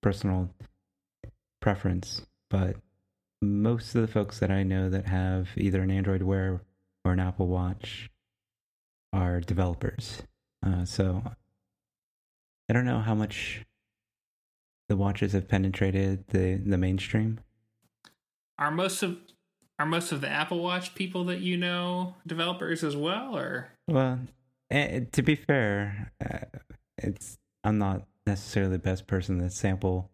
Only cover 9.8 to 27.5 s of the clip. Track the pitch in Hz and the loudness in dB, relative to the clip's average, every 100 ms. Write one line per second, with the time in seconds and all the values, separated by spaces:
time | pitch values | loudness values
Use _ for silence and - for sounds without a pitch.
9.8 | - - - - - _ _ _ - 90 | -4 -6 -10 -12 -16 _ _ _ 0 0
10.8 | 90 - 95 90 123 - _ _ _ _ | -2 0 0 0 -4 -10 _ _ _ _
11.8 | _ _ _ _ _ _ _ _ _ 117 | _ _ _ _ _ _ _ _ _ 2
12.8 | 123 123 110 110 107 - - - - _ | 2 0 2 0 0 -4 -8 -10 -14 _
13.8 | _ _ _ _ _ _ _ _ _ _ | _ _ _ _ _ _ _ _ _ _
14.8 | _ 101 98 98 101 98 90 98 95 95 | _ 2 2 2 2 2 2 2 2 2
15.8 | 98 95 98 98 - 98 92 95 101 95 | 2 2 2 -2 0 2 2 0 2 2
16.8 | 92 92 - 110 110 110 - _ _ _ | 2 0 0 0 0 -2 -10 _ _ _
17.8 | _ _ _ _ _ _ _ - 147 160 | _ _ _ _ _ _ _ -2 0 2
18.8 | 190 190 196 175 - _ _ _ _ - | 0 0 -2 -4 -12 _ _ _ _ -4
19.8 | 147 165 170 147 135 143 156 175 175 180 | 0 0 0 -4 -2 -2 0 0 0 -2
20.8 | 180 - 185 185 180 180 180 175 180 175 | -4 -6 -4 -2 -2 -2 0 0 0 0
21.8 | 180 180 180 - 165 165 170 180 165 165 | -2 -2 -4 -8 -10 -2 -2 -2 -4 -2
22.8 | 160 143 160 202 262 196 135 127 131 _ | -2 -2 -2 -2 -4 -6 -6 -6 -10 _
23.8 | - 151 131 127 127 - _ _ _ 139 | 0 2 2 0 -6 -14 _ _ _ 0
24.8 | 147 - 120 - 139 151 - 143 110 101 | 2 -2 -2 0 2 2 4 2 4 0
25.8 | 101 101 - - - - - - - - | -2 -4 -10 -8 -8 -8 -10 -16 -18 -20
26.8 | _ - - 98 - - _ | _ -6 -4 -4 -10 -18 _